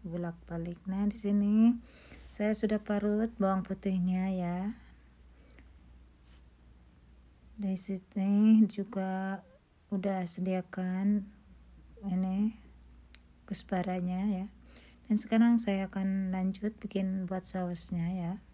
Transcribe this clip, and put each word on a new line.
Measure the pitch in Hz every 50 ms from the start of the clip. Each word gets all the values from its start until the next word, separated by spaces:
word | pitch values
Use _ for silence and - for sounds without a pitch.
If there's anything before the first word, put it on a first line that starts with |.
| -
bolak-balik. | 175 165 175 175 170 170 - - - 170 165 170 175 175 - -
Nah, | 190 190 196 208 208
di | -
sini | - - 202 202 208 202 208 208 220 226 233 247 233 - - - - - - - - - -
saya | - - 208 214 214
sudah | 214 - 202 214
parut | 208 208 - 208 202 202 208 208 214 220 226 226 -
bawang | 196 190 190 190 180
putihnya | - 190 190 - 196 185 185 175 185 185 185 185 196
ya. | 190 185 180 175 175 180 190 208 233 - - - - - - - - - - - - - - - - - - - - - - - - - - - - _ - - - - - - _ _ - - - - - - - - - - - - - - - _ - - -
Di | 214 202 190 190 185
sini | - - 196 185 - _ - 202 190 196 202 208 214 220 220 220 220 196
juga | - - 196 - - 196 190 190 185 190 190 190 196 185 - - - - _ _ _ _ _ _
udah | 208 190 180 202 196 190 180 175
sediakan | - - 185 190 185 185 175 - - - 185 185 185 185 196 202 208 208 196 - - - - - - - - - - - - - - - 202 196 180
ini | 185 185 185 190 196 208 220 226 - - - - - - - - - - - - - _ - - _ - -
kusbaranya | 202 - - - 196 180 180 185 185 185 180 180 180 185 196 214
ya. | 202 185 190 214 - - - - - - - - - - - -
Dan | 220
sekarang | 214 - - 220 226 233 233 233
saya | 233 233 208 196 190 190 190
akan | - 196 190 190 190 190 190 185
lanjut | 185 185 185 190 190 - 208 214 214
bikin | - - 202 - 190 190 190 190 190 185
buat | 175 185 185
sausnya | 185 - - 185 180 175 175 170 - - 180 170 170 170 190
ya. | 185 170 170 190 - - -